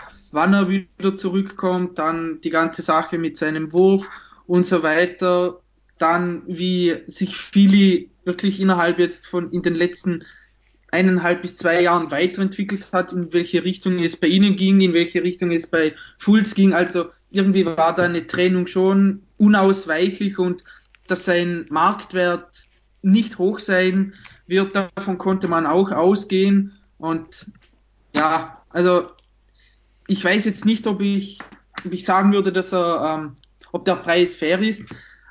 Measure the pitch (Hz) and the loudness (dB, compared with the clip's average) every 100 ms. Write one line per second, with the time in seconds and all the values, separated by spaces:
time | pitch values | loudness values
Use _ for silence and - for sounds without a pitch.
0 | - - _ 151 180 202 185 196 180 - | -20 -20 _ -2 2 2 2 -2 -4 -6
1 | 190 190 190 190 196 - 185 180 180 180 | -4 -2 -4 -2 -4 -4 -2 -2 -4 -4
2 | 156 165 165 156 160 160 165 - - 160 | -4 -4 -6 -8 -4 -2 -2 -4 -2 0
3 | 165 170 165 - 156 156 156 170 190 196 | 0 -4 -6 -4 -4 -4 -2 2 4 4
4 | 196 - - _ - 180 180 175 156 160 | 0 -16 -20 _ -2 0 2 0 2 2
5 | 175 180 185 180 180 180 _ _ _ - | 0 0 0 0 0 -4 _ _ _ -2
6 | 165 175 180 170 - 170 185 180 175 160 | 0 0 -2 -6 -10 -4 -2 0 0 -2
7 | - - 185 - - 202 196 202 196 175 | -6 -8 -6 -8 -2 4 6 6 6 4
8 | - _ 180 180 196 190 190 180 170 175 | -2 _ -8 -4 -2 0 0 2 2 2
9 | 170 - - 180 170 175 175 165 175 175 | 0 -2 -8 -8 -6 -4 -2 0 -2 -2
10 | 190 165 - - _ _ _ _ _ 165 | -6 -6 -8 -20 _ _ _ _ _ 0
11 | 190 180 170 175 180 - 170 175 175 175 | 2 2 0 -2 -6 -4 0 2 2 2
12 | 156 147 180 190 190 196 202 196 - 180 | -2 -2 -2 -2 -4 -4 -6 -6 -4 -4
13 | 180 180 165 175 170 170 175 185 190 180 | -4 -6 -4 -2 -2 -2 -2 -4 -2 -2
14 | 165 - 156 190 202 190 190 196 185 170 | -2 -2 0 4 4 2 2 4 4 2
15 | 170 175 175 180 175 165 165 165 156 156 | 0 -2 -4 -4 -2 -2 -2 0 0 -4
16 | - - - 214 208 - 196 170 180 180 | -18 -6 2 2 2 2 4 4 0 -2
17 | 170 _ _ 190 196 190 170 165 165 175 | -6 _ _ -2 2 2 2 2 0 2
18 | 175 170 165 180 180 185 175 185 185 196 | 0 -2 -4 0 0 0 -2 0 2 4
19 | 196 196 _ - 208 208 190 190 160 156 | 2 0 _ 2 4 6 4 2 -2 -2
20 | 185 - 202 190 180 180 - - _ _ | -2 -2 -4 -2 -2 -4 -10 -20 _ _
21 | - 185 185 175 175 170 - 156 175 208 | -8 -6 0 0 0 -4 -4 0 0 -2
22 | - 185 175 175 - - - _ _ _ | -6 -2 -2 -2 -8 -20 -20 _ _ _
23 | 196 214 220 - 185 208 - 185 185 190 | 2 2 2 -2 -2 -2 -2 0 2 0
24 | 196 - - - - 185 196 196 185 - | -2 -6 -20 -20 -4 -2 0 -2 -4 -6
25 | - 180 190 190 190 165 151 170 196 147 | -8 -4 -2 -2 0 -2 0 0 0 2
26 | 175 202 - 185 196 196 196 - _ _ | 2 2 0 0 2 2 0 -8 _ _
27 | 160 160 160 - - - _ _ _ _ | -6 -6 -8 -20 -20 -20 _ _ _ _
28 | _ 147 156 165 156 - _ 170 180 180 | _ -2 0 0 -6 -18 _ 0 2 2
29 | 175 _ _ _ _ _ _ _ _ _ | 0 _ _ _ _ _ _ _ _ _
30 | - 196 180 208 214 202 214 226 226 196 | -6 -2 0 0 -2 -2 -2 -2 -2 -2
31 | 202 196 196 - - - _ - 180 180 | -2 -4 -6 -14 -20 -20 _ -14 -10 -8
32 | - 190 196 202 190 180 180 185 170 165 | 0 2 4 2 2 -2 -2 -2 0 0
33 | 156 156 151 - _ _ - 170 190 175 | -2 -4 -8 -16 _ _ -12 -6 -2 -2
34 | 170 170 175 - 156 185 220 208 - - | 0 2 2 0 -2 0 -2 -4 -12 -20
35 | - - _ | -20 -20 _